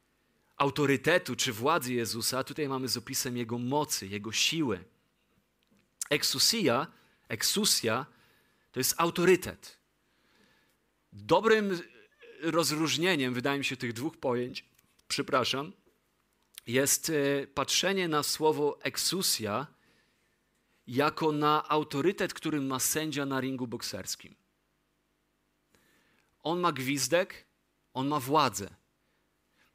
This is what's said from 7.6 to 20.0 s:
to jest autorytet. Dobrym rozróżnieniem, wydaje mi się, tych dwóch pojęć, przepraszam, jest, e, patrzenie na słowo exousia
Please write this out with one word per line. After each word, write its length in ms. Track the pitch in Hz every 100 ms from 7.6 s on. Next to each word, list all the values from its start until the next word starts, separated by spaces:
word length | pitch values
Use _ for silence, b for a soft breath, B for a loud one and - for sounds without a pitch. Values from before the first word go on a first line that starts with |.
| 208 - 110 113 139 b b b b b b
to 80 | -
jest 140 | 131 -
autorytet. 840 | 170 175 175 180 107 - - - _ _ b b b b b b b b b _ _
Dobrym 680 | 104 104 170 220 220 202 175 113 - - _ - -
rozróżnieniem, 960 | 160 160 147 151 160 131 180 165 127
wydaje 240 | 123 135 139
mi 60 |
się, 120 | 135 131
tych 160 | 170
dwóch 240 | 139 156 -
pojęć, 480 | 139 120 123 - - _ _ _ -
przepraszam, 640 | - 139 135 117 131 156 - _ _ _ _ _ _ _ - -
jest, 440 | 123 139 - -
e, 360 | 151 139 143 139
patrzenie 640 | - 131 - 180 196 175
na 140 | 151
słowo 560 | 139 - 156 143 147 -
exousia 840 | 139 - - 185 185 - 107 107 147 _ b b